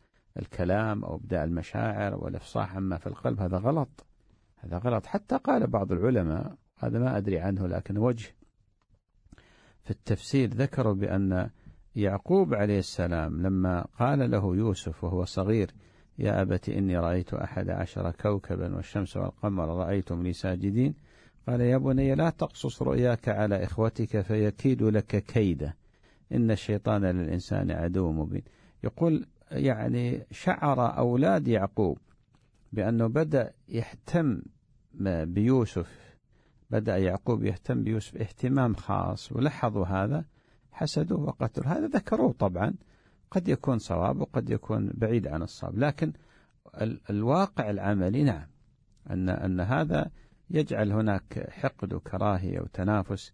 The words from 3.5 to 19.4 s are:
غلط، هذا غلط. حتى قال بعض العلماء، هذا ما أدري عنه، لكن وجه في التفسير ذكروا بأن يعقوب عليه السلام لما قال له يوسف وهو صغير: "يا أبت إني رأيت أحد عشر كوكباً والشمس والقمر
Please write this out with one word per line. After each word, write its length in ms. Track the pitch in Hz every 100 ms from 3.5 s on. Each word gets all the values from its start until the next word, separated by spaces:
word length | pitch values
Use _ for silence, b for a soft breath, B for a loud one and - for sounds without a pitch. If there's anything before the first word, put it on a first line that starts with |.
| 92
غلط، 500 | 117 160 135 - - _ _ _ _ _
هذا 220 | - 87
غلط. 280 | 120 113 -
حتى 320 | 208 - 262
قال 280 | - 247 120
بعض 260 | 110 98
العلماء، 640 | 87 113 120 82 82 - - _ -
هذا 200 | 120 113
ما 180 | 127 104
أدري 220 | 98 87
عنه، 280 | 95 95 90
لكن 320 | 90 - 101
وجه 300 | 120 117 - - _ _ _ _ _ _ _ _ _ b b b b b
في 60 | -
التفسير 580 | 107 - 107 - 139 117
ذكروا 460 | 107 143 - 113
بأن 560 | 98 98 95 98 90 104 b b b - 107
يعقوب 580 | 101 98 - 190 175
عليه 240 | 113 104 101
السلام 640 | - - 87 85 80 76
لما 440 | 95 95 90 87 - -
قال 320 | 123 143 120
له 260 | 107 98 90
يوسف 480 | 113 90 82 -
وهو 200 | 85 90
صغير: 460 | 87 - 95 110 90 - b b b -
"يا 240 | 107 101
أبت 260 | 95 92 -
إني 300 | 101 95 87
رأيت 360 | 85 90 87
أحد 360 | - 95 92 92
عشر 400 | 92 87 - 90
كوكباً 640 | - 104 101 - 92 90 92
والشمس 400 | - 104 92 98
والقمر 520 | 92 -